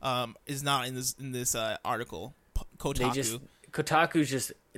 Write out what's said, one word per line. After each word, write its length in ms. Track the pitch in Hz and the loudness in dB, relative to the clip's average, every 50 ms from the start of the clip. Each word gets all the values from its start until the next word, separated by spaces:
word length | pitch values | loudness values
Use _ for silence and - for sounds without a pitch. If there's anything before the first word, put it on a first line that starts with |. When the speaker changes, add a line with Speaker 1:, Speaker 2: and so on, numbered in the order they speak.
Speaker 1:
um, 340 | - 131 123 123 120 117 - - - | -2 -2 0 0 -2 -4 -6 -12 -8
is 160 | - 143 135 | -8 -6 -2
not 260 | 143 143 143 131 123 127 | 0 2 2 2 2 0
in 60 | 131 | -4
this, 200 | 127 127 127 - - | -2 -2 -2 -4 -4
in 120 | 139 135 | -8 -6
this, 240 | 127 123 123 - - | -4 -2 0 0 0
uh, 220 | 117 113 110 104 - - | 0 0 -2 -2 -2 -2
article. 520 | 110 123 110 117 - 92 82 98 123 - _ _ _ - | -2 -2 -2 -2 -6 -8 -10 -10 -10 -12 _ _ _ -4
P-, 60 | - - - - - - 143 139 | -4 -4 -4 -14 -6 -4 -2 0
Speaker 2:
They 120 | 131 123 | 2 2
Speaker 1:
Kotaku. 80 | 127 123 | 2 2
Speaker 2:
just, 240 | 139 131 110 113 123 - - _ _ - - | 2 0 -2 -2 -4 -10 -14 _ _ -20 -10
Kotaku's 580 | - - 147 - 160 156 165 - - 165 147 123 | -4 -4 0 4 4 4 4 6 4 4 4 4
just 240 | 135 127 - - - _ _ _ - | 2 -2 -2 -4 -8 _ _ _ -18